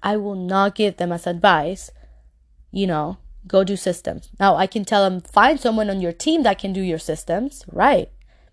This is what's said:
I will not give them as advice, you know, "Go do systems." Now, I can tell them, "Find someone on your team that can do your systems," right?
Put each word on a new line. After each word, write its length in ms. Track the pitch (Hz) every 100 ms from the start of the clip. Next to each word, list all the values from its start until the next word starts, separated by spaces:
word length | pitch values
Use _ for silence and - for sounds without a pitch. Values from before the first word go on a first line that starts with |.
I 140 | 202 214
will 180 | 202 196
not 380 | 180 190 202
give 240 | 196 208 190
them 140 | 175
as 160 | 170 175
advice, 640 | 175 202 165 147 190 - - - - _ _ _ _ _
you 160 | 190 196
know, 300 | 156 151 190 - - -
"Go 200 | 190 190
do 100 | 196
systems." 540 | - 175 - - - -
Now, 160 | 196 160
I 120 | 190
can 180 | 226 196
tell 180 | 208
them, 160 | 196 185
"Find 400 | - - 247 302
someone 300 | 240 220 214
on 100 | 196
your 140 | 175
team 300 | 170 - 320
that 160 | 226 196
can 120 | 190
do 100 | 190
your 180 | 185 160
systems," 680 | - 156 - 170 262 - -
right? 400 | 180 262 247 - - _ _ _